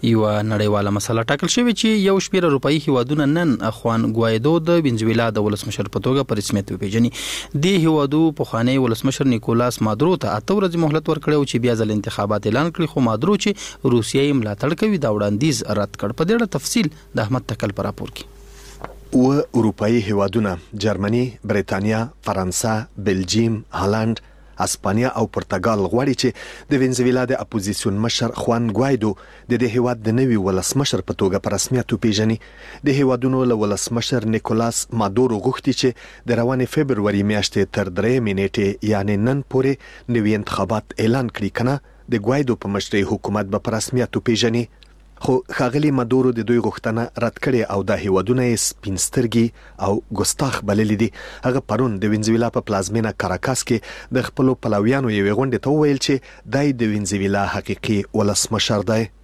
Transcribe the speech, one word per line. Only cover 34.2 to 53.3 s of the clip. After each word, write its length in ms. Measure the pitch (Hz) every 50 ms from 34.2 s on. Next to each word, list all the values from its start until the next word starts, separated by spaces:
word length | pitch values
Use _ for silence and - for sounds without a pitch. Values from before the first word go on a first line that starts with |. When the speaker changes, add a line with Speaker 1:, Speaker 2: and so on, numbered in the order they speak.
| 107 110 110
Speaker 2:
نیکولاس 480 | 110 - - 110 110 117 117 113 - - - - 117 110
مادورو 360 | 101 95 110 127 127 117 104 92
غوښتي 320 | 123 131 - - - 127 -
چې 80 | - 131 120 - - - - - - - 120
د 80 | 113
روانې 260 | 117 120 131 127 127 120 -
فبروري 480 | 156 156 135 131 104 101 104 101 101 101 104
میاشتې 400 | 107 104 101 - - 104 98 95 - 113
تر 140 | 101 92 90 92
درېیمې 320 | 98 110 123 135 120 107 98 95
نیټې، 280 | 98 98 - - 104 98 101 - - 107 107
یعنې 200 | 101 98 101 104 98 104 120
نن 160 | 135 143 135 - -
پورې، 200 | 131 131 135 139 - - - - - - - 120
نوي 180 | 117 107 104 107 104
انتخابات 580 | 104 - - - 98 95 113 107 - - - -
اعلان 320 | 110 110 117 135 131 113
کړي، 200 | - - 107 98 - -
کنه 180 | 117 127 139 139 _ - - - - -
د 160 | 117 113 101
ګوایدو 340 | 110 131 139 147 120 113 101 -
په 80 | 101 101
مشرۍ 260 | 101 - - - 104 98 92 110
حکومت 420 | 98 - - 101 104 104 98 101
به 80 | 104 - -
په 80 | 107 110
رسمیت 440 | - - - 123 120 - - 117 -
وپیژني. 440 | - 117 107 - 117 113 120 120 - - - - - - - - - - - -
خو 80 | - 127 127 - - -
ښاغلي 340 | - 139 127 120 147 151 151 143 131
مادورو 320 | 123 113 120 131 127 127 120
د 100 | 117 110 101
دوی 100 | 120 120 110
غوښتنه 400 | 110 101 - - 117 110 110 117 120 - - 110
رد 160 | 117 - - -
کړې 180 | 147 131 123 110 - 98
او 80 | 101 98 92
دا 60 | 104 92 -
هیوادونه 420 | 104 95 95 92 98 123 127 127 123
یې 120 | 117 107 -
سپین 340 | - - - - 104 98 90 -
سترګي 420 | - - 139 120 113 107 117 113 117 - - - - - - 92
او 100 | 95 101 107 - - 110 104
ګستاخ 400 | 101 - - - 151 135 117 - - 101
بللي 280 | 104 104 110 107 107 101
دي. 80 | 113 107 - - - - - - -
هغه 160 | 131 123 135 - -
پرون 260 | 208 - 135 127 107 95 95
د 80 | 107 104
وینزویلا 380 | 107 107 107 113 113 120 117 -
په 100 | 123 107 -
پلازمینه 440 | 107 98 98 92 104 117 110 110 98 - -
کاراکاس 400 | 92